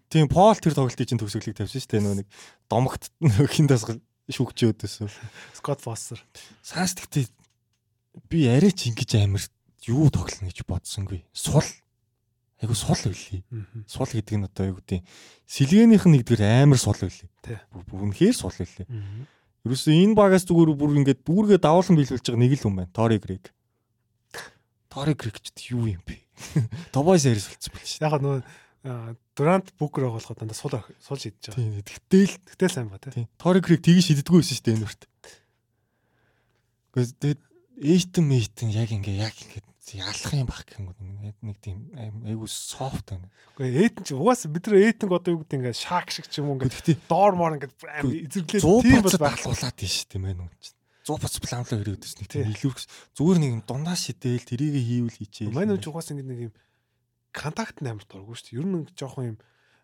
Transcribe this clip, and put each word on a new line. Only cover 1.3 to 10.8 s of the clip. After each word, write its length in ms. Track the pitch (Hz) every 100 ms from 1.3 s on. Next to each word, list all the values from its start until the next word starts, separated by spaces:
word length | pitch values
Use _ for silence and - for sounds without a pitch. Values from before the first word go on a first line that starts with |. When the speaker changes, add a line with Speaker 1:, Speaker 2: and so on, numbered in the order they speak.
| 110 110 104
Speaker 1:
тавьсан 240 | 101 135
шүү 80 | -
дээ. 160 | 110
Нөгөө 140 | 101 98
нэг 80 | 101 - - _ _
домогт 400 | 107 127 - - - 165
<laughs> 240 | 98 147 -
хин 80 |
дасгал 320 | 147 131 107 113 - _ -
шүүгч 300 | - 123 - 117 107
өдөөсөн. 320 | 104 - 104 - 110 - - -
Speaker 2:
Scott 240 | - 139
Foster. 400 | - 110 - 117 _ - - _
Speaker 1:
Санс 340 | - - 185 185
тэгтээ 280 | - 151 123 _ _ _ _ _ _ _ _ - _
би 200 | 170 131
арай 240 | 123 196
ч 160 | - 123
ингэж 200 | 107 - 113
амар 200 | 101 98 - _ _ _ -
юу 240 | 123 156
тоглоно 400 | 92 82 - 92
гэж 160 | - -
бодсонгүй. 560 | 90